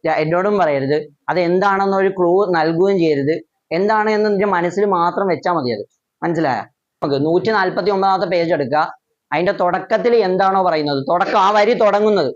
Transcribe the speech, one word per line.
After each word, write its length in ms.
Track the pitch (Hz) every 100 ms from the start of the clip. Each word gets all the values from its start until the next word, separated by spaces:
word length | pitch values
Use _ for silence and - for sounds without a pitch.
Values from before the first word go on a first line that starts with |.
| 160
ര-, 100 | 151
എന്നോടും 320 | 156 175 196 208
പറയരുത്, 360 | 160 139 131 151 156 _ -
അത് 80 | 165 170
എന്താണെന്നൊരു 640 | 180 202 196 196 196 190 185
ക്ലൂ 160 | 175 185 180 170
നൽകുകയും 420 | 160 165 196 196
ചെയ്യരുത്. 300 | 165 143 139 160 - _ _ 160
എന്താണ് 320 | 202 220 214 214
എന്ന് 120 | 214
നിന്റെ 160 | 202 208 180
മനസ്സിൽ 260 | 175 170 208 180
മാത്രം 280 | 175 170 196
വെച്ചാ 180 | 156 180 175
മതി 140 | 123 107
അത്. 60 | - _ _ _
മനസ്സിലായോ? 420 | - 165 151 117 95 _ _ _
നമുക്ക് 180 | - 139 151
നൂറ്റി 220 | 175 190 214
നാൽപത്തി 340 | 185 - 190 196
ഒമ്പതാമത്തെ 320 | 196 190 185 175
പേജ് 160 | 165 165
എടുക്കുക, 260 | 135 151 160 - _ _ _
അതിന്റെ 200 | 151 180 185
തുടക്കത്തിൽ 500 | 180 175 - 220 247 233 190
എന്താണോ 300 | 185 190 190 180
പറയുന്നത്, 320 | 160 147 139 135
തുടക്കം, 280 | 175 190 214 190
ആ 20 | 214
വരി 160 | 208 214
തുടങ്ങുന്നത്. 480 | 214 202 214 202 135